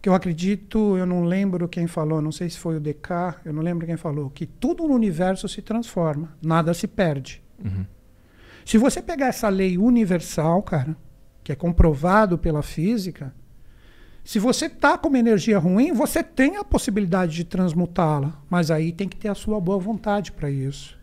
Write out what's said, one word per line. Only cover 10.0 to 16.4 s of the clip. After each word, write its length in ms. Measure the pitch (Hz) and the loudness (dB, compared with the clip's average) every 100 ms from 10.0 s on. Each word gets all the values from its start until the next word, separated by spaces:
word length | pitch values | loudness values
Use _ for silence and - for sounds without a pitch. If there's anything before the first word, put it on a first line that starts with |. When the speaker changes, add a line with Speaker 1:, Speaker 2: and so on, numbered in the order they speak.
| 202 180 - - 156 175 | 2 0 -2 -2 2 0
Speaker 1:
cara, 340 | - 151 135 160 - - - - | 0 -2 -2 -8 -14 -20 -20 -18
que 100 | - | -10
é 20 | |
comprovado 840 | 139 170 170 170 139 170 208 208 170 | -4 0 6 4 4 2 4 4 0
pela 260 | 165 151 | 0 -2
física, 720 | 139 - 180 233 185 - 139 - - - - - - - - - | -4 -2 -2 0 -4 -10 -14 -16 -20 -20 -20 -20 -20 -20 -20 -20
se 140 | - 220 | -4 0
você 300 | 233 - 320 | 2 0 -4
tá 300 | - 285 339 | 2 2 4
com 100 | 320 | 2
uma 100 | 262 | 4
energia 400 | 233 208 226 202 | 4 4 4 2
ruim, 340 | 165 190 302 | 4 4 4
você 300 | 240 294 320 | 2 2 0
tem 340 | - - | -2 2